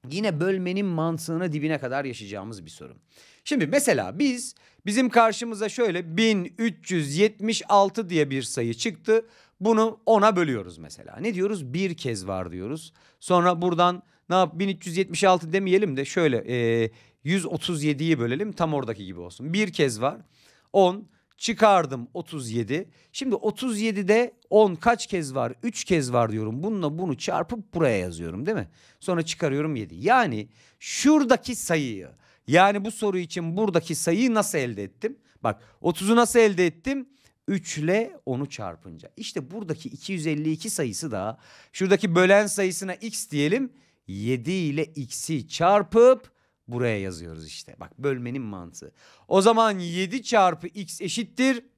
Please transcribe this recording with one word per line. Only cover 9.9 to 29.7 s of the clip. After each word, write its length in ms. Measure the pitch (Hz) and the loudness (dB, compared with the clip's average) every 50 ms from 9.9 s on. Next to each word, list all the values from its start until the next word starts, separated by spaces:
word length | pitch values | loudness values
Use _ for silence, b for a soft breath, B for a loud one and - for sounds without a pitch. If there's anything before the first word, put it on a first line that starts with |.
| 220 _ _ | 0 _ _
ona 300 | - 226 208 202 220 202 | 4 6 6 6 6 4
bölüyoruz 420 | 180 170 151 127 107 92 87 85 80 | 4 0 0 0 -4 -6 -10 -14 -16
mesela. 400 | 80 71 - - - - - - | -18 -18 -18 -20 -20 -18 -12 -6
Ne 140 | 165 226 208 | -6 -4 -2
diyoruz? 400 | 180 185 202 220 185 143 123 127 | -2 -2 -2 -2 -4 -6 -6 -4
Bir 220 | 175 196 185 170 | -2 -2 -2 -4
kez 300 | - - 131 113 98 92 | -4 -4 -4 -4 -4 -6
var 260 | 95 95 92 92 87 | -6 -6 -6 -6 -6
diyoruz. 400 | 85 90 92 110 147 160 160 - b b b b b b | -8 -10 -8 -8 -10 -10 -12 -18 b b b b b b
Sonra 420 | - - 180 175 170 180 175 165 | -2 2 4 6 6 4 2 2
buradan 400 | 175 180 175 160 175 175 180 180 _ _ _ _ _ - | 0 0 2 4 4 2 2 -2 _ _ _ _ _ 0
ne 40 | 175 | 4
yap-, 240 | 185 185 160 156 160 | 4 4 2 0 -4
bin 100 | 202 196 | -2 -2
üç 180 | 185 - - | -4 -6 -8
yüz 100 | 185 160 | -6 -2
yetmiş 280 | 185 190 190 170 160 196 | -2 -2 -2 0 2 4
altı 280 | 190 185 170 160 160 | 4 4 4 2 -2
demeyelim 440 | 160 196 196 190 180 196 214 180 135 | -2 -2 2 4 4 4 2 2 -2
de 80 | 131 139 | -4 -6
şöyle, 400 | - - 180 170 151 123 113 - - | -2 0 2 2 2 2 0 -2 -2
e, 420 | 127 123 117 113 117 117 113 110 b b b b b b _ | -2 0 2 2 2 2 0 -2 b b b b b b _
yüz 220 | 139 185 196 165 | -2 -2 -2 -2
otuz 380 | - - 156 - - 175 151 147 | -4 -6 -4 -4 -4 -4 -2 0
yediyi 340 | 151 147 131 160 165 160 123 | -2 0 0 0 0 0 0
bölelim, 340 | 117 120 123 151 208 214 | 0 -2 -2 -4 -4 -8
tam 220 | - - 175 160 151 | -4 -4 -2 -2 -2
oradaki 320 | 139 131 110 110 95 98 | -4 -4 -6 -8 -10 -10
gibi 140 | 92 90 87 | -14 -12 -12
olsun. 320 | 87 90 - - 123 151 | -14 -14 -14 -12 -10 -4
Bir 200 | 170 202 214 185 | -2 -2 -2 -2
kez 280 | 165 - 151 135 113 107 | 0 0 0 0 0 -2
var. 200 | 120 139 - - - b b b b b b b b b | -2 -4 -4 -4 -20 b b b b b b b b b
On, 360 | - 202 190 180 185 202 214 _ _ _ _ _ _ | 4 6 6 6 4 -2 -10 _ _ _ _ _ _
çıkardım 720 | _ - - 220 - 220 214 202 180 165 131 135 123 120 - _ | _ -4 -4 2 4 6 6 6 6 4 0 -4 -8 -8 -10 _
otuz 360 | 175 165 - 165 147 123 117 | -12 -12 -10 -10 -10 -8 -4
yedi. 380 | 110 120 113 98 135 165 208 b b b b b | -2 -4 -2 -2 -4 -6 -6 b b b b b
Şimdi 220 | b - 277 262 240 | b -6 -2 -2 -2
otuz 460 | - - 214 202 - 254 262 220 202 | 0 0 -4 -4 -2 -6 -4 -4 -2
yedide 540 | 220 226 202 202 202 180 214 226 247 240 _ _ _ _ | -2 -2 -2 -2 2 2 2 2 2 0 _ _ _ _
on 240 | - 214 220 196 175 | 6 6 6 6 2
kaç 320 | 156 - 233 233 - - | 2 2 2 2 2 -2
kez 280 | - 208 180 156 135 131 | -4 -4 -4 -4 -2 -2
var? 180 | 135 120 117 127 _ | -2 -2 -2 -4 _
Üç 220 | - 233 - - - | -6 -6 -6 -6 -2
kez 280 | - 185 160 135 123 | 0 2 2 2 2
var 200 | 123 120 117 110 | 2 2 2 2
diyorum. 300 | 107 110 107 107 113 131 | 0 -2 -4 -4 -4 -4
Bununla 360 | 165 214 220 196 165 147 156 165 | -4 -4 -2 -2 -2 -2 -2 -2
bunu 200 | 185 175 131 - | -4 -4 -4 -4
çarpıp 560 | - - - 160 175 - 240 226 196 _ - | -4 -2 -2 -2 -2 -4 -6 -10 -10 _ -2
buraya 240 | 170 160 131 113 95 | 2 2 2 2 0
yazıyorum, 480 | 90 90 85 82 87 82 85 98 139 | -2 -4 -6 -8 -8 -8 -8 -6 -4
değil 100 | 185 220 | -4 -4
mi? 120 | 170 98 - b b b b b b | -4 -6 -8 b b b b b b
Sonra 220 | - - 180 170 | -4 -2 -2 -2
çıkarıyorum 540 | 160 165 - - 170 147 135 147 151 160 | -2 -4 -4 -4 -2 -2 0 -2 -2 -2